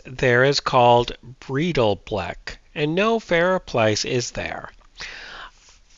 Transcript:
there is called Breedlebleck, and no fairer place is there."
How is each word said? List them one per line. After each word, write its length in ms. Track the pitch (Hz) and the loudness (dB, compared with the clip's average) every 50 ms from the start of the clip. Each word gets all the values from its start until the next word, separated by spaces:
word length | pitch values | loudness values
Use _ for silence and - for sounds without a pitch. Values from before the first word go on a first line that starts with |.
| - | -8
there 380 | - 131 127 147 127 120 123 131 | -12 -6 -2 2 2 4 4 4
is 160 | 139 143 - | 4 2 0
called 560 | - - - 127 120 120 120 120 120 - - - - 117 123 - | 0 0 4 6 6 8 6 6 4 0 -6 -12 -16 -20 -20 -16
Breedlebleck, 1160 | - - 131 139 165 180 156 131 117 107 98 - - - 113 98 - - - - - - - - _ _ - | -10 -6 -4 -2 -2 0 0 2 2 2 2 0 -4 -6 -6 -4 -4 -6 -8 -12 -12 -14 -16 -16 _ _ -8
and 200 | - 151 151 160 | -4 -4 -2 0
no 240 | 185 208 226 233 226 | 0 0 0 0 -2
fairer 400 | - - 175 165 175 185 190 180 | -2 -2 0 2 2 2 0 -2
place 460 | - - - 120 110 110 107 - - | -4 -2 0 2 2 2 2 0 -2
is 260 | - 131 123 117 - | -2 -2 -4 -4 -4
there." 400 | - 104 87 80 - - - - - - - - _ - - - - - - - - - - - - _ _ - - - _ _ _ | -6 -8 -8 -8 -10 -12 -14 -16 -18 -20 -20 -20 _ -16 -16 -16 -16 -16 -16 -18 -16 -18 -18 -18 -20 _ _ -20 -20 -20 _ _ _